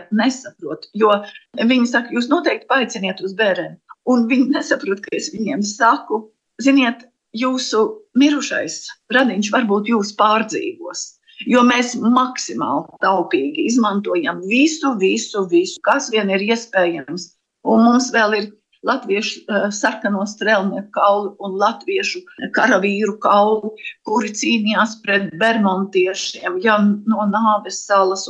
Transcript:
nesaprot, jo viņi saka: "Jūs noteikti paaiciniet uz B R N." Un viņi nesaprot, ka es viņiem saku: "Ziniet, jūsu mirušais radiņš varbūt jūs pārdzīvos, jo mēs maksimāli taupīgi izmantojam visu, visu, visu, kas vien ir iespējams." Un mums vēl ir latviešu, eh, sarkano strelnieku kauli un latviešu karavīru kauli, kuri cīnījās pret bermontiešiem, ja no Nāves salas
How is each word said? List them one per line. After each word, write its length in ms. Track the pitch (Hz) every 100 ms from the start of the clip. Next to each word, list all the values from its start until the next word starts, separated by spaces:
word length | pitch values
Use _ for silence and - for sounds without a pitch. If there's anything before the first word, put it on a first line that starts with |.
| -
nesaprot, 800 | 214 247 - - - 151 - -
jo 160 | 202 214 208 208 - _ -
viņi 300 | 226 254 240
saka: 240 | 233 233
"Jūs 160 | 240 240
noteikti 400 | 339 330 440 -
paaiciniet 540 | 262 247 - 190 185
uz 80 | 190
B 140 | 196 208
R 120 | 180
N." 140 | 160 165 - -
Un 220 | 247 247 226
viņi 220 | 262 262 294
nesaprot, 420 | - - 190 196
ka 160 | - 240
es 140 | -
viņiem 320 | 202 196 185
saku: 640 | 208 - 233 277 - 220 - _ _ -
"Ziniet, 480 | 269 277 240 247 - _ _
jūsu 540 | 220 262 254 - 220 214 - -
mirušais 720 | 240 285 294 - - - - - - -
radiņš 420 | 240 254 190 208 247
varbūt 320 | 220 202 214
jūs 240 | 226 202 -
pārdzīvos, 800 | 208 220 214 151 - - - - - - _ - -
jo 180 | 247
mēs 320 | 247 240 240 233
maksimāli 1040 | 220 247 254 - - - 120 143 - -
taupīgi 640 | 190 190 170 151 139 - 220
izmantojam 720 | 247 208 202 196 180 156 175
visu, 480 | 190 240 311 - 277 220
visu, 480 | 190 220 - 208 185
visu, 320 | 175 190 -
kas 320 | - 262 277
vien 160 | 214 196
ir 160 | 190
iespējams." 880 | 208 233 - 190 175 170 135 170 - _ _ _
Un 200 | 233 220 233
mums 240 | 247 247
vēl 240 | 233 214 214
ir 160 | 208 - _ _ -
latviešu, 540 | 254 190 202 220 - -
eh, 200 | 202 208
sarkano 480 | 202 - - 202 202
strelnieku 680 | 208 - 220 208 196 - -
kauli 380 | - 202 202 202 -
un 140 | 196 190
latviešu 600 | 208 233 359 392 392 359 - - -
karavīru 640 | - 247 196 202 202 208 208
kauli, 540 | - 202 214 214 214 - - - -
kuri 240 | 226 214
cīnījās 720 | - 311 233 208 196 220 -
pret 300 | - 196 190
bermontiešiem, 1300 | 160 226 226 196 190 196 190 185 180 - - 180 180
ja 160 | 220 214
no 480 | 208 202 - 208 208
Nāves 560 | 208 226 208 202 -
salas 440 | - 196 190 190